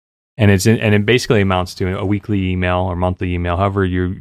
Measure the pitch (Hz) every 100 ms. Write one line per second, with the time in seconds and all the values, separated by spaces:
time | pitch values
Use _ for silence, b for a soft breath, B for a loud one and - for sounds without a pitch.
0 | _ _ _ - 101 98 113 110 107 104
1 | 104 123 - 113 98 92 92 - 92 98
2 | 98 104 - 101 92 90 90 90 92 87
3 | 90 90 92 87 87 87 98 98 92 90
4 | 90 95